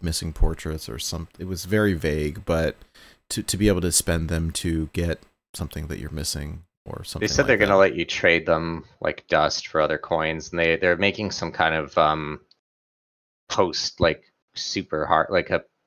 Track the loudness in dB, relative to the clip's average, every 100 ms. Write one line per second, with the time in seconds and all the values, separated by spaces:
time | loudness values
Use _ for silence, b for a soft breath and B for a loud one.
0 | -4 -4 -6 2 2 2 -6 -8 -8 -10
1 | -8 -8 -10 -12 -10 -8 -2 2 4 2
2 | 0 0 -2 -4 -2 0 0 -4 -12 b
3 | b b -8 -6 -4 0 2 4 2 0
4 | 0 0 0 -2 -2 -2 -2 -2 -2 -2
5 | -2 -4 -8 _ _ -10 -10 -8 -8 -8
6 | -8 -8 -6 -6 -8 -12 -16 _ -14 -12
7 | -10 -4 0 2 4 4 6 6 6 4
8 | -4 2 4 4 4 0 0 -6 -10 _
9 | -4 -4 0 2 2 0 -4 0 2 0
10 | -2 -2 -2 -4 -4 0 2 2 2 2
11 | 2 0 -4 -4 -4 0 0 0 0 2
12 | 2 2 -4 -8 _ _ _ _ _ _
13 | _ _ _ _ -6 -2 0 -2 -6 0
14 | 0 0 _ _ _ -12 -8 -6 -4 -4
15 | 2 2 2 0 0 -2 -4 _